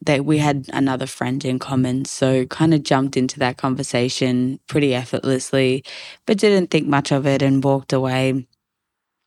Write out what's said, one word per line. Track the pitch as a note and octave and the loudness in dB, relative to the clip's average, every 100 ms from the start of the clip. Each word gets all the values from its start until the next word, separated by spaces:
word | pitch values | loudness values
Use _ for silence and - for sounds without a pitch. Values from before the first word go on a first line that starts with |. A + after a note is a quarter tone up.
that | - C#3 C#3 | -2 0 2
we | D3+ | 2
had | D3 C#3+ C3 | 2 -2 -4
another | B2+ C3+ C3 C3 | -2 -2 -2 -6
friend | - B2 C3 | -6 -4 -4
in | C3 B2+ | -2 -4
common. | - C3+ B2+ B2+ C3+ | -2 -2 0 -2 -4
So | - C3+ C3 B2+ | -2 2 2 0
kind | - D#3+ | 0 2
of | D#3 | 2
jumped | C#3+ C3+ C3+ C3+ | 2 0 0 0
into | B2+ - | -2 -2
that | B2+ B2 | -4 -2
conversation | C#3 C3 C3+ B2 B2 - C3 B2 B2+ C3+ - | -4 -4 -2 -2 -2 0 0 0 -2 -4 -4
pretty | D#3 C#3+ | 0 2
effortlessly, | B2 B2 C3+ C#3 C3 - C3+ C3 C3 - - - - - | 0 -2 -4 0 -2 0 0 2 0 -6 -16 -18 -10 -2
but | G#3+ | 2
didn't | G#3+ G3+ F3 | 4 4 2
think | E3 C#3+ | 0 2
much | C#3+ C#3+ | 0 2
of | C#3+ C#3 | 0 2
it | C3+ | 2
and | C3+ C3+ | 2 2
walked | C#3 C#3 C3 | 2 0 0
away. | C3 C3 C3 C3 C3 B2+ _ _ _ _ _ _ _ | -2 0 0 0 0 -6 _ _ _ _ _ _ _